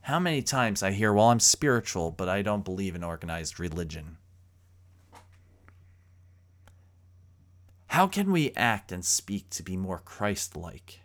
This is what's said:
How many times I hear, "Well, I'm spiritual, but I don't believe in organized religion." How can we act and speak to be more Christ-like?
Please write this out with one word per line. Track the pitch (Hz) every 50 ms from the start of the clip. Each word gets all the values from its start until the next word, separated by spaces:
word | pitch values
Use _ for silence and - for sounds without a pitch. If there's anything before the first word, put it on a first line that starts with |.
How | _ - 139 165
many | 180 180 160 139
times | 120 - - 135 123 113 101 -
I | - 95
hear, | 95 98 110 107
"Well, | 104 101 107 117
I'm | 120 117
spiritual, | - - - - - 123 127 117 104 - - 95 82 82
but | 82 - 95 90
I | 92 101
don't | 101 104 104 104 92
believe | 95 92 92 98 95 85
in | 87 87
organized | 85 82 80 - 85 82 82 82 78 - -
religion." | 87 87 78 82 87 80 80 80 78 80 80 80 _ _ - _ - _ _ _ _ _ _ - - - - _ _ _ - - - _ - - - _ - _ _ - - - - - - _ _ _ _ _ - _ - _ _ _ _ _ _ - - _ _ _ _ _ _ _ _ _ _ _ _ _ _ _ _ _ _ _ - _ _ _
How | - 156 185 190
can | 190 202 202 190
we | 190 175 151 131 -
act | - 120 117 110 101 - -
and | 90 90 90
speak | - - - - - 101 98 - -
to | - - 85
be | 90 92
more | 92 95 92 92 85
Christ-like? | - - - - 104 104 101 - - - - 76 85 85 87 - - - - - -